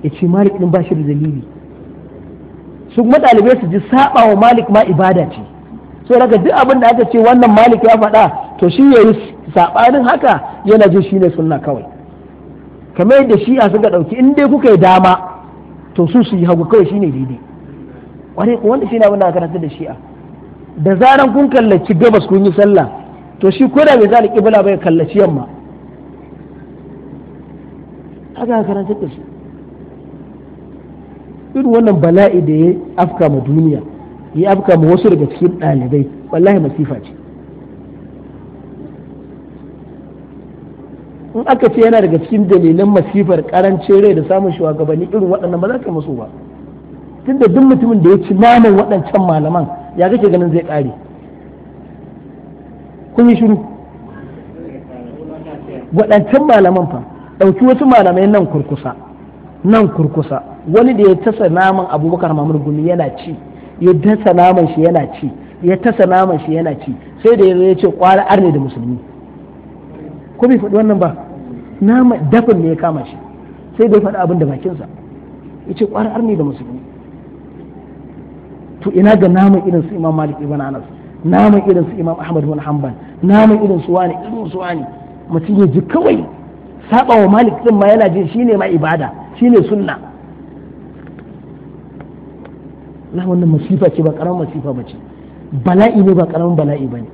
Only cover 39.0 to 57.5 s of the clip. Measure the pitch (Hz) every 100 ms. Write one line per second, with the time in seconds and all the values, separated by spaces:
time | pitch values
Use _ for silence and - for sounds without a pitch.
39 | - - - - - - - - - -
40 | - - - - - - - - - -
41 | - - - - - 254 233 - 226 226
42 | 190 160 165 196 196 190 165 165 202 196
43 | 156 196 185 175 - 180 190 190 - 196
44 | 208 160 151 190 196 156 160 151 151 156
45 | 180 214 190 196 180 175 190 247 - 165
46 | 147 127 107 - - - - - - -
47 | - - - 269 233 175 269 254 233 220
48 | 165 196 - 190 233 240 226 196 208 202
49 | - 208 180 156 151 175 165 - - -
50 | 180 226 202 180 175 160 165 151 131 -
51 | - - - - - - - - - -
52 | - - - - - - - - - -
53 | - - 240 220 226 208 - - - -
54 | - - - - - 82 82 135 131 127
55 | 120 151 156 160 156 151 - - - 165
56 | 208 208 - 269 302 226 185 185 156 127
57 | - - - - 190